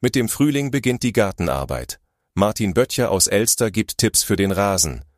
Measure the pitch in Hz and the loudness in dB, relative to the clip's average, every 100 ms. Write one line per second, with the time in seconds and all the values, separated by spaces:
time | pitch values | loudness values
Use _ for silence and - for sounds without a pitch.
0 | 123 131 113 - 147 143 139 135 123 123 | 0 0 -2 2 2 2 0 -2 0 0
1 | 123 110 101 - 85 67 65 65 62 - | 0 2 0 0 -2 -2 -4 -6 -8 -14
2 | _ _ _ - 101 107 104 90 127 - | _ _ _ 0 0 0 -2 0 0 0
3 | 120 95 - 101 113 - 113 98 107 - | 0 2 2 2 0 0 0 0 -4 0
4 | 110 - - 98 98 95 101 95 82 60 | 0 0 0 2 2 2 0 0 -2 -4
5 | - | -14